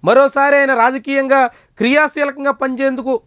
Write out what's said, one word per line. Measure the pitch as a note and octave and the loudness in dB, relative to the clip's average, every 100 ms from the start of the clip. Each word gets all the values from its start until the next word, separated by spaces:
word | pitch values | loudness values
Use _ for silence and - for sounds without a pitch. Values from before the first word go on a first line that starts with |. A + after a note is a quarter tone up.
మరోసారి | - A#3+ C#4 C#4 C#4 C#4+ | 4 4 4 2 2 2
ఆయన | C#4 B3+ | 2 2
రాజకీయంగా | A#3 C4 B3 C#4 C4+ C4+ B3 _ _ _ | 0 0 -4 -4 2 2 0 _ _ _
క్రియాశీలకంగా | A3+ C#4+ D4+ - C#4+ C4+ C#4 - | 0 2 0 -2 -6 -4 -6 -4
పనిచేందుకు | C4+ B3+ C4+ C4 B3+ B3 | -6 -2 -4 -4 -6 -6